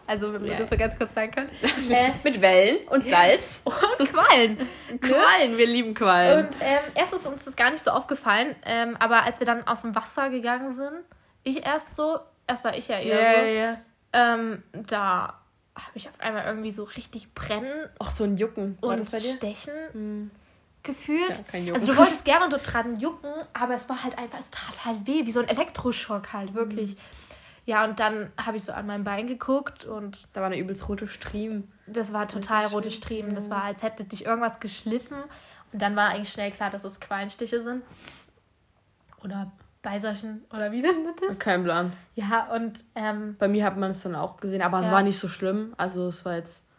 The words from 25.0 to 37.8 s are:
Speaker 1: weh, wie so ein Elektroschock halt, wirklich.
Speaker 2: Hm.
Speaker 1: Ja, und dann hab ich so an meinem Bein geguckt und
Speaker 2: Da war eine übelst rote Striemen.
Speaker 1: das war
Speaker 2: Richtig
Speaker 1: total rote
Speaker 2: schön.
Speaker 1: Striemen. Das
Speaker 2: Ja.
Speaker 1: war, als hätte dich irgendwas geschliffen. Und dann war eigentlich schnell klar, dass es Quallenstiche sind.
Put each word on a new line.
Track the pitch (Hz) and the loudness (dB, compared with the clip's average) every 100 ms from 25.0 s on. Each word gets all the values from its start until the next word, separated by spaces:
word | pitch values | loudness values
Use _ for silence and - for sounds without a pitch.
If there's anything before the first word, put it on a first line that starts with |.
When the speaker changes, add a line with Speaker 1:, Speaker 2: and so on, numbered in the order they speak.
| 208 | -2
Speaker 1:
weh, | 302 233 | -2 0
wie | |
so | 233 | -2
ein | - | -2
Elektroschock | 233 330 - 247 233 - 202 196 | -2 -4 -4 -6 -6 -6 -8 -8
halt, | 208 196 | -10 -8
wirklich. | 208 226 208 208 | -6 -6 -4 -8
Speaker 2:
Hm. | 196 - - - - - - - | -10 -18 -20 -20 -20 -20 -16 -2
Speaker 1:
Ja, | 214 220 | 0 0
und | 214 | 0
dann | 214 214 190 - - | -2 -2 -8 -8 -8
hab | 214 | -6
ich | - | -8
so | |
an | - 208 | -10 -8
meinem | 202 202 | -6 -6
Bein | 202 240 | -6 -6
geguckt | 247 - 269 285 - - | -8 -2 -2 -2 -12 -12
und | 220 202 196 - | -12 -12 -14 -14
Speaker 2:
Da | - | -6
war | 190 | -4
eine | 185 | -4
übelst | 185 196 - | -6 -8 -6
rote | 202 208 | -6 -8
Striemen. | - - 208 220 214 196 _ - | -12 -10 -8 -6 -6 -10 _ -10
Speaker 1:
das | 226 208 | -6 -4
war | 208 | -4
Speaker 2:
Richtig | 208 208 | -4 -6
Speaker 1:
total | 196 214 214 | -2 0 0
rote | 208 220 | -2 -4
Speaker 2:
schön. | 220 | -8
Speaker 1:
Striemen. | - 220 208 202 | -8 -8 -4 -6
Das | 208 | -4
Speaker 2:
Ja. | 202 | -4
Speaker 1:
war, | |
als | 202 202 | -4 -6
hätte | 226 220 | -6 -8
dich | 190 202 - | -12 -10 -4
irgendwas | 233 233 226 | -2 -2 -4
geschliffen. | 208 - 220 233 247 285 285 - - - - | -10 -8 -4 -4 -6 -12 -14 -18 -20 -20 -14
Und | 208 | -4
dann | 202 208 | -2 2
war | 208 | 0
eigentlich | 202 202 | 0 -6
schnell | 233 202 | -6 -8
klar, | 196 202 | -4 -6
dass | 202 | -6
es | 196 196 | -12 -14
Quallenstiche | - 196 202 - 233 240 | -8 -8 -8 -8 -6 -4
sind. | 233 254 | -4 -8